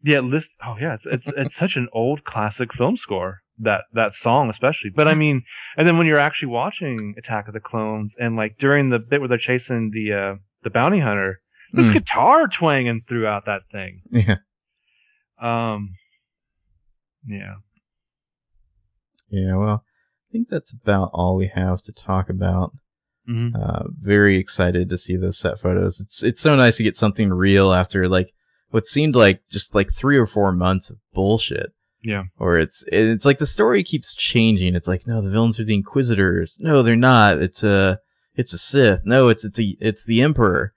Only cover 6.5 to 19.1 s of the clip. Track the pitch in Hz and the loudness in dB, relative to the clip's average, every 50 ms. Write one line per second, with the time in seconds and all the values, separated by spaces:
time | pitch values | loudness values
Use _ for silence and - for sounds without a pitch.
6.5 | 120 117 131 190 214 - 180 143 123 113 107 104 104 113 117 - 117 107 104 104 | -4 -4 -4 -4 -6 -8 -8 -8 -8 -8 -8 -10 -12 -14 -12 -8 -8 -8 -8 -10
7.5 | 101 110 _ - - 113 110 107 110 107 107 104 - - 120 117 113 113 107 107 | -14 -14 _ -8 -6 -6 -6 -4 -6 -8 -8 -10 -8 -6 -4 -4 -2 -2 -4 -6
8.5 | 107 _ 139 139 143 143 139 135 123 117 110 117 143 147 139 123 123 117 - - | -6 _ 2 2 4 4 2 2 0 -2 0 0 -2 -2 0 0 -2 -2 0 -2
9.5 | 127 123 - - 131 117 113 110 107 113 107 107 104 101 98 98 98 98 _ _ | -2 -4 -2 -4 -4 -4 -4 -4 -6 -6 -4 -4 -4 -4 -4 -6 -8 -10 _ _
10.5 | _ _ _ 120 - 117 123 160 196 196 147 117 104 101 98 95 95 - _ _ | _ _ _ -4 -2 0 2 2 2 0 0 0 -2 -2 -2 -4 -6 -8 _ _
11.5 | _ _ - _ - - 254 - 214 294 - - - - 127 196 269 320 320 214 | _ _ -20 _ 0 2 4 4 4 2 0 -2 -2 0 4 4 6 4 4 2
12.5 | - - 170 160 143 135 127 120 117 113 113 _ 123 120 110 107 104 101 - 107 | -2 0 0 2 2 2 0 -2 -4 -4 -6 _ -4 -2 -2 -2 -2 -4 -4 -6
13.5 | 104 98 _ _ - 101 95 92 92 92 _ _ - 120 104 90 104 92 _ _ | -6 -6 _ _ -14 -14 -14 -14 -16 -20 _ _ 0 0 2 2 0 -2 _ _
14.5 | _ _ _ _ _ _ _ _ _ _ _ _ _ _ _ _ _ _ 117 117 | _ _ _ _ _ _ _ _ _ _ _ _ _ _ _ _ _ _ -6 -4
15.5 | 117 117 117 113 107 104 104 98 92 90 _ _ _ _ _ _ _ _ _ _ | -4 -4 -4 -4 -6 -8 -10 -12 -16 -20 _ _ _ _ _ _ _ _ _ _
16.5 | _ _ _ _ _ _ _ _ _ _ _ _ _ _ _ 123 104 98 98 98 | _ _ _ _ _ _ _ _ _ _ _ _ _ _ _ -14 -12 -12 -12 -14
17.5 | 98 98 101 _ _ _ _ _ _ _ _ _ _ _ _ _ _ _ _ _ | -18 -18 _ _ _ _ _ _ _ _ _ _ _ _ _ _ _ _ _ _
18.5 | _ _ _ _ _ _ _ _ _ _ _ _ | _ _ _ _ _ _ _ _ _ _ _ _